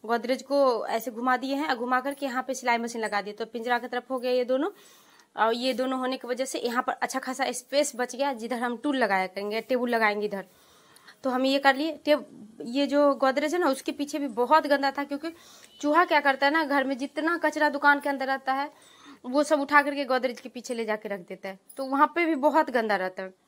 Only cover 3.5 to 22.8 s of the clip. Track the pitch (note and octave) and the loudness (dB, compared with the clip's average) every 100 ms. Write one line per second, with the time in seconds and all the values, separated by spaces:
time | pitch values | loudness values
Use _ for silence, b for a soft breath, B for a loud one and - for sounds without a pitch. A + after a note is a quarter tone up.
3.5 | A#3 A3+ A#3+ A#3+ B3 B3 C4 B3 B3 A#3+ | -6 -2 -2 -2 -8 -6 -6 0 0 0
4.5 | C4 E4+ B B B B B B - A3 | 0 -2 B B B B B B 0 0
5.5 | A#3+ B3+ A#3 B3+ C4 B3+ C4 A#3+ B3 C4 | 2 -2 -2 -2 -2 -4 -4 -6 -4 -4
6.5 | D4+ A#3+ A#3 - - A#3 C4 B3+ B3+ B3+ | -4 -2 -2 -2 -4 -4 -4 -6 -4 -4
7.5 | A#3+ - C#4 D4 A3+ B3 A#3 C#4 A#3+ A3 | -4 -2 0 0 -2 -6 -2 -4 -4 -6
8.5 | A#3+ A#3+ A#3 D4 C4+ A3 F#3+ F#3 G3+ G#3 | -4 -4 -4 -2 2 2 2 0 -4 -4
9.5 | A3 A3 B3+ B3 A#3 G#3+ G#3 G#3 G3 F#3 | -6 -2 -2 0 2 2 0 -4 -6 -10
10.5 | B B B B B B B C4 B3 C4 | B B B B B B B -4 0 2
11.5 | C#4 C#4 C4 D#4 D4 - D4 - - - | 4 4 2 -2 -4 2 2 0 -20 -20
12.5 | - A3+ B3+ C#4 C#4+ C#4+ B3+ C4 C4 D4+ | -14 -6 -2 2 4 4 4 2 2 0
13.5 | F4 E4 C4+ - - C#4+ D4+ C#4 G#3+ B3 | 2 2 0 -4 -6 -6 -4 -4 -2 4
14.5 | D#4 D4+ C#4 C#4 C4+ C#4+ C#4+ D#4+ E4 B | 4 6 2 2 -2 -6 -6 -8 -12 B
15.5 | B B - C#4+ D4+ E4+ D#4 C#4+ C4+ C#4 | B B -4 2 4 4 4 4 2 2
16.5 | D#4+ D4 C#4+ C4+ C4 C4+ - D#4 E4+ D#4 | 2 2 2 0 -4 -4 -2 -2 0 0
17.5 | D4+ D4 C#4 C#4+ C#4+ D4 C#4 C4 C4+ C4+ | 2 2 4 4 4 0 -2 -2 -2 -2
18.5 | C4+ C#4+ B B B B C#4+ B3 C4+ D4 | -2 -2 B B B B -14 -2 0 2
19.5 | D#4 C#4 D4 C#4+ C#4+ C4 B3+ A#3+ A#3 A#3+ | 2 6 4 4 -2 -2 0 0 -6 -14
20.5 | A#3+ A#3 A#3+ A3 G#3+ G#3+ G3+ E3+ F#3 F#3+ | -14 -8 -6 -4 -4 -4 -8 -10 -12 -12
21.5 | F#3+ _ - C4+ C4+ D4 E4 E4+ D4+ D4 | -14 _ -10 -4 2 2 2 0 2 4
22.5 | C#4+ D#4 A#3+ | 4 2 0